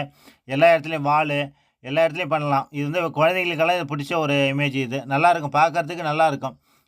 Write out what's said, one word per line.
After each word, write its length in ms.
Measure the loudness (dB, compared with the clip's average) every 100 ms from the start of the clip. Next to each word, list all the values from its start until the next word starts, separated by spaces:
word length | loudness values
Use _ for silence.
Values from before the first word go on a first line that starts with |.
| -2 _ -20 _ -6
எல்லா 200 | 4 4
இடத்துலையும் 400 | 4 0 -4 0
வாலு, 320 | 0 0 -2 -4 _ _ _
எல்லா 180 | -6 0
இடத்துலையும் 320 | 0 0 -4
பண்ணலாம். 320 | -2 0 -2 -2
இது 140 | -6 -4
வந்து 160 | -2 -2
குழந்தைங்களுக்கெல்லாம் 680 | 2 2 2 -2 0 2 0
இது 80 | -2
பிடிச்ச 260 | -6 -2 -2
ஒரு 200 | 0 2 2
இமேஜ். 280 | 0 -2 -2
இது 200 | -4 -6 -4
நல்லா 240 | 2 2
இருக்கும், 260 | 2 0 0
பார்க்கறதுக்கு 480 | 2 0 -6 -6
நல்லா 240 | -4 2 2
இருக்கும். 280 | 0 -6 -10 _ _